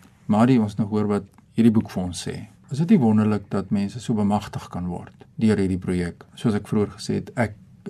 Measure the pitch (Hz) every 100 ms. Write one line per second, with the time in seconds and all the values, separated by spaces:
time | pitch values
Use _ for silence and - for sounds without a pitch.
0 | - _ - 104 120 131 107 98 104 107
1 | 104 101 98 _ - - 113 110 110 -
2 | 90 90 - - - - - 131 170 214
3 | 117 107 107 104 101 101 95 104 101 120
4 | - 107 101 104 - - - 92 90 87
5 | - - - - 110 98 95 92 92 90
6 | 87 - - - 120 104 101 110 101 -
7 | - 104 - - 107 - - - -